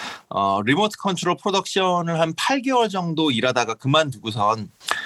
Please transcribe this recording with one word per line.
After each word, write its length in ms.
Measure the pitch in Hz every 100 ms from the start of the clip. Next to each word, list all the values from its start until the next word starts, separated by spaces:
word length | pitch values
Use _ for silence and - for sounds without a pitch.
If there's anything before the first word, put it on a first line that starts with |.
| - - -
어, 340 | 98 98 98
리모트 340 | 104 151 214 -
컨트롤 400 | 202 180 175 175
프로덕션을 840 | 208 190 190 196 185 175 170 165
한 140 | 165 165
팔 280 | - 277
개월 260 | 262 254 220
정도 400 | 190 170 156 156
일하다가 460 | 113 127 123 110 110
그만두고선 960 | 135 151 156 107 113 107 104 113 95 - - -